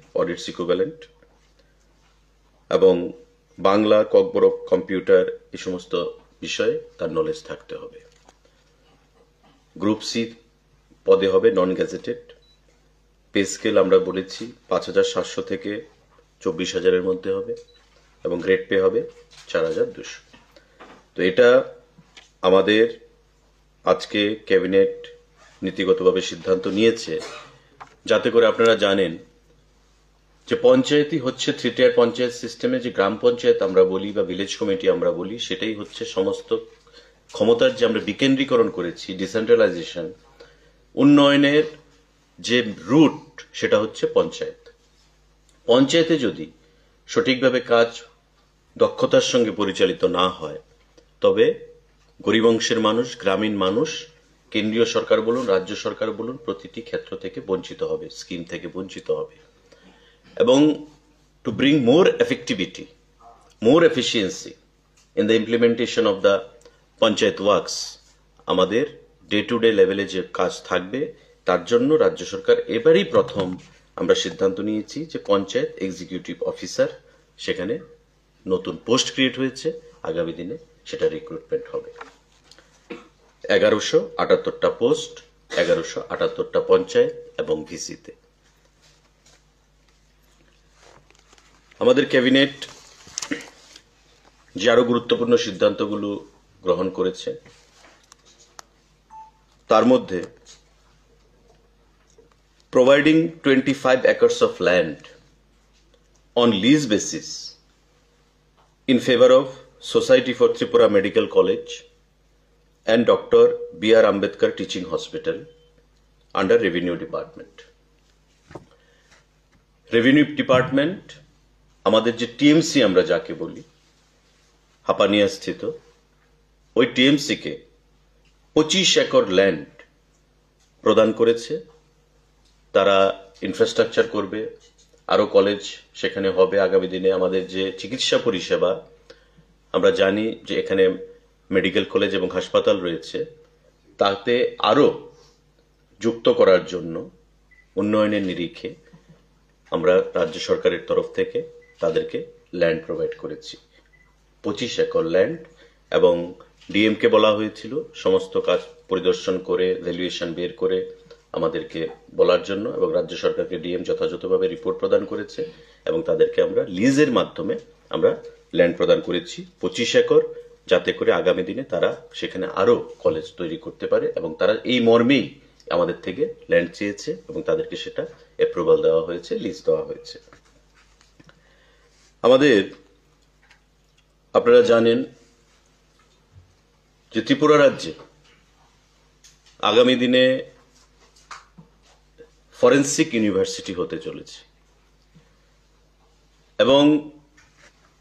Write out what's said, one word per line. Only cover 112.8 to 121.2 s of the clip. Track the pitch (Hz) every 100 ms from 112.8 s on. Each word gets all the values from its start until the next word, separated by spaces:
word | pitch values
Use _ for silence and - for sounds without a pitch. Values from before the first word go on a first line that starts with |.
| -
and | 117 110
Doctor | 95 - - - - - -
B | 110 113
R | 107
Ambedkar | 98 98 - - -
Teaching | 92 95 90
Hospital | 78 - 78 82 69 - _ _ _ _ _ _ _ _ 95
under | 95 92 92
Revenue | 87 87 82
Department। | 82 80 - - - - - _ _ _ _ _ _ _ _ - _ _ _ _ _ _ _ _ _ _ _ _ - 117
Revenue | 120 147 147 -
Department | - 127 123 135 151 202 - -